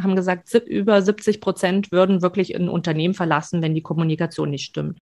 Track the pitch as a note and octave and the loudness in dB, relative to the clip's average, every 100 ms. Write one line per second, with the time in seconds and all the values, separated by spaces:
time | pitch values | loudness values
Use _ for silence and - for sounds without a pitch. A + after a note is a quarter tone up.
0 | F#3+ F#3+ F3+ F3 - A#3 A#3 G3+ G3+ G3+ | 0 0 0 -2 0 0 0 -2 4 4
1 | F#3+ G#3 - G#3 - F#3 F3+ G3 G3 F3 | 4 0 -2 -2 -2 -2 0 0 0 2
2 | F#3+ F#3+ F3+ F#3 F3 - F3 F3 E3+ D#3 | 4 4 2 0 -2 -2 -2 -2 -2 0
3 | E3+ G3 E3+ D3+ D#3 F3 D#3+ D#3+ D#3+ D#3+ | 0 0 0 0 0 -2 0 -2 -2 -2
4 | D#3+ D#3 E3 - D3+ C#3+ - - D3 - | 0 0 -2 -4 -4 -6 -8 -8 -8 -10